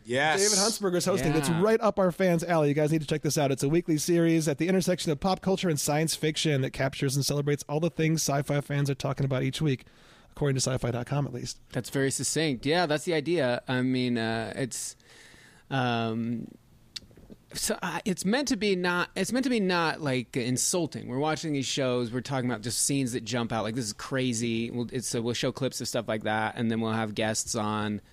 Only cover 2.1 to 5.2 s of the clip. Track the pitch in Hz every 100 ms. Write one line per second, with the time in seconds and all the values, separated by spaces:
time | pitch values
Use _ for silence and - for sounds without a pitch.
2.1 | 165 190 170 170 165 147 143 151 160 147
3.1 | 156 156 156 139 135 139 165 175 151 156
4.1 | 170 165 165 156 139 165 190 180 180 -
5.1 | 143